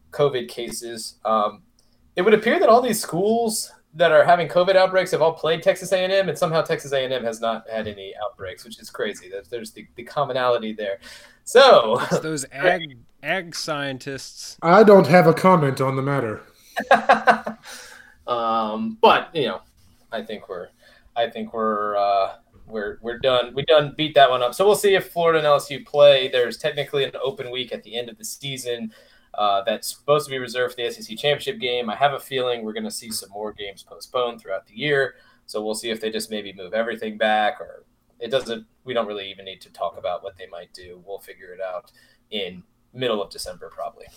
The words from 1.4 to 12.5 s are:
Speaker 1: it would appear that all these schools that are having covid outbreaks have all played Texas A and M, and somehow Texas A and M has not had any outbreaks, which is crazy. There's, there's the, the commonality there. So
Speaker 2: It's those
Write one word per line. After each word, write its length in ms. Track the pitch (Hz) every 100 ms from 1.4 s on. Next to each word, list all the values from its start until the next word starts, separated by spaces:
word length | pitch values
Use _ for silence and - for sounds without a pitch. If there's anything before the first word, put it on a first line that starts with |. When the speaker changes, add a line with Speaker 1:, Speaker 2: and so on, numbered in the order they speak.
| 104 104 _ _ _ _ _ -
Speaker 1:
it 60 |
would 120 | 190
appear 240 | 214 - 339
that 100 | 302
all 120 | 233
these 180 | 254 -
schools 680 | - 160 208 226 226 220 - - _ 156
that 140 | 170
are 140 | 156
having 240 | 143 175 160
covid 260 | 175 180
outbreaks 380 | 185 185 185 175
have 100 | 151
all 100 | 160
played 300 | 165 156 165
Texas 300 | 190 185 175
A 60 | 190
and 140 | 185
M, 160 | 196 185
and 80 | 147
somehow 260 | 170 160
Texas 280 | 151 160 139
A 140 | 135
and 80 | 127
M 100 | 127
has 180 | 113 110
not 240 | 113 110 110
had 160 | 110 107
any 260 | 101 95 101
outbreaks, 440 | 104 - 95 92
which 160 | 113 -
is 100 | -
crazy. 380 | - 107 95 92
There's, 180 | 98 -
there's 240 | 117 107
the, 160 | - -
the 80 | -
commonality 680 | 117 - 135 131 127 120 110
there. 260 | 107 104 98 - - - _
So 560 | - 240 269 170 113 123 -
Speaker 2:
It's 80 | 170
those 260 | 156 156 131